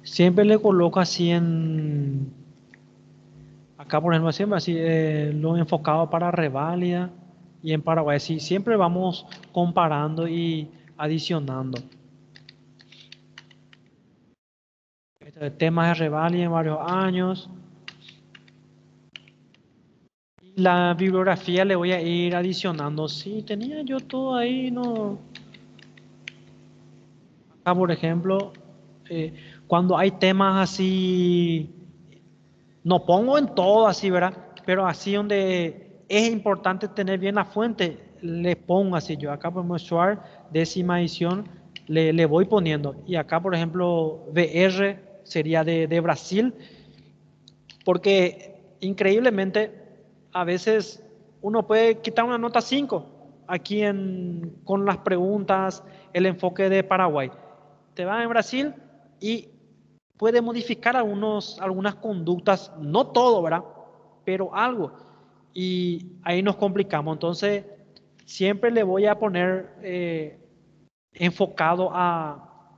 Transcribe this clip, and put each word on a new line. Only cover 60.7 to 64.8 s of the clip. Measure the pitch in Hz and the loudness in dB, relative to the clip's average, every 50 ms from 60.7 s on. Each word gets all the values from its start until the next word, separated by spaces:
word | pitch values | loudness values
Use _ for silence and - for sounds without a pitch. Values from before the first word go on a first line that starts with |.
| 233 233 - 233 247 | -8 -2 -2 0 0
algunos, | 262 233 208 202 202 208 214 214 208 - - - - | 0 -2 -2 -4 -4 -4 -2 -4 -4 -6 -8 -12 -8
algunas | 190 190 185 185 190 208 196 | -6 -4 -4 -2 -4 -4 -6
conductas, | - - 226 208 180 165 165 180 175 - 214 196 185 - - - 160 | -6 -8 -8 -6 -6 -4 -4 -4 0 2 2 2 2 -2 -14 -16 -12
no | 151 147 156 220 269 | -8 -2 0 0 0
todo, | - - 240 247 247 233 196 | 2 2 4 4 4 4 4
¿verdad? | 165 160 160 175 - - - - - - - - _ _ _ _ _ | 2 0 -2 -2 -4 -10 -20 -20 -20 -20 -20 -20 _ _ _ _ _
Pero | - 185 185 190 - - | -4 -4 -2 -4 -4 -2
algo. | 190 226 254 254 220 | -2 -2 0 0 -4